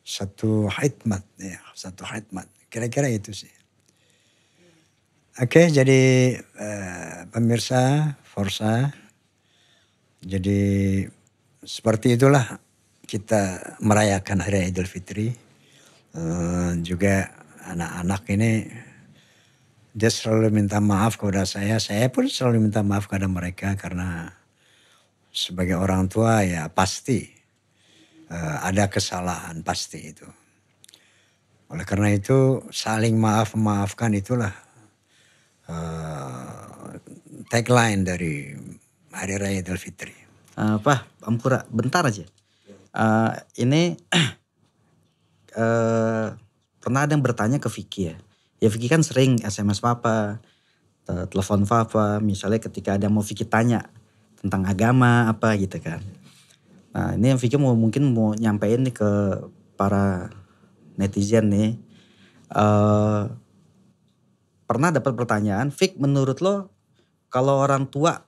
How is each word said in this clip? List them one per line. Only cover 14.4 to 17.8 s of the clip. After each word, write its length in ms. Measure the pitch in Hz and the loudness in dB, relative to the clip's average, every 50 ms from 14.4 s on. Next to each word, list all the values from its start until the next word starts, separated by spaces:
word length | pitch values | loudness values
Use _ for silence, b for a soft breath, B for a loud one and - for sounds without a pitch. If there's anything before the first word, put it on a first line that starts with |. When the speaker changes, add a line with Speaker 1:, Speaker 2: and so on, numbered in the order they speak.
| 92 - | 0 0
Speaker 1:
Hari 240 | 101 98 90 92 | 0 0 0 0
Idul 160 | 90 92 90 87 | -2 -4 -6 -6
Fitri. 400 | - 92 90 - 95 101 107 117 120 - - b b b b b b b b b b b b _ _ | -8 -14 -14 -10 -6 -4 -4 -4 -4 -8 -14 b b b b b b b b b b b b _ _
Eh, 560 | 160 165 80 82 87 85 85 87 87 87 87 87 85 | -8 -6 -4 -4 -2 -2 -2 -2 -2 -2 -2 -2 -4
juga 520 | 82 85 90 85 98 98 98 98 95 - - - - - - - - - | -4 -4 -4 0 2 2 2 2 0 -4 -10 -20 -20 -20 -20 -20 -16 -10
anak-anak 540 | 87 85 | -8 -8